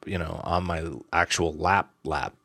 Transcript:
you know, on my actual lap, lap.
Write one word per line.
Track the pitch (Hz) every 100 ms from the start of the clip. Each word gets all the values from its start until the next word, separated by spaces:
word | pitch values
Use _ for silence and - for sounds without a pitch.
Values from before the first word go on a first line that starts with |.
| -
you | 90
know, | 80 82
on | - 87
my | 90 82 85 64 -
actual | 85 87 - 82
lap, | 78 87 98 - _
lap. | - 78 - -